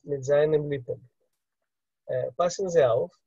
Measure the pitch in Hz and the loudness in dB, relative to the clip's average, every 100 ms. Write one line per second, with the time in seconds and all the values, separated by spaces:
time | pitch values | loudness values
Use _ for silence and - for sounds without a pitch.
0 | 135 143 131 147 156 151 147 139 120 - | -6 -6 0 2 4 2 0 -6 -6 -12
1 | - _ _ _ _ _ _ _ _ _ | -12 _ _ _ _ _ _ _ _ _
2 | - 127 131 - 175 - 190 170 127 117 | -8 -6 -6 -2 -2 -2 0 4 4 2
3 | 175 _ | -2 _